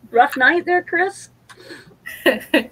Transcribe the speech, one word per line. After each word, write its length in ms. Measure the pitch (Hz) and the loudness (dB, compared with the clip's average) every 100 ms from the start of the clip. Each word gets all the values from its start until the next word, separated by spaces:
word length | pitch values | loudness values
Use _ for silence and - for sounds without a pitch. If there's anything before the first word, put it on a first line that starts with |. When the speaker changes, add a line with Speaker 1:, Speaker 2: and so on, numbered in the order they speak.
| - | -2
Speaker 1:
Rough 280 | 233 269 262 | 2 2 2
night 260 | 262 349 | 2 2
there, 180 | 339 359 | 0 -2
Chris? 460 | 349 339 381 - - _ _ - - - - _ - - | -2 -2 -4 -6 -20 _ _ -20 -20 -20 -20 _ -20 -2
Speaker 2:
<laughs> 140 | - 214 - - 226 | -2 -2 -2 -2 -2